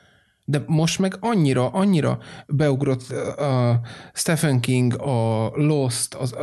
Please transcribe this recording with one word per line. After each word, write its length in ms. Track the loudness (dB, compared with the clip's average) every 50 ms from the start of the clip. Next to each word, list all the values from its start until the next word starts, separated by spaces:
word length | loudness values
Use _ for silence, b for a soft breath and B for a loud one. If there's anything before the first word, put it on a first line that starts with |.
| b b b b b b b b b
De 180 | -4 -2 -2 0
most 320 | 0 2 2 2 2 0 0
meg 180 | -2 -2 -2 -4
annyira, 480 | -2 0 2 2 2 4 4 2 2 0
annyira 500 | 0 0 2 2 2 2 2 0 0 -2 B B B B B
beugrott, 560 | -4 0 2 2 2 2 2 0 0 -2 -2 -4 -8
ö, 320 | -8 -6 -6 -6 -6 -4 -2
a 360 | 0 2 2 2 4 2 2 0 B B B B B B
Stephen 460 | -6 -2 0 0 2 2 2 2 2
King, 400 | 2 2 2 2 2 2 0 0
a 500 | -2 -2 0 0 2 0 0 0 0 -2 -2
Lost, 600 | 0 0 2 2 2 0 0 -2 -2 -6 -6 -6
az, 200 | -6 -6 -6 -6 -6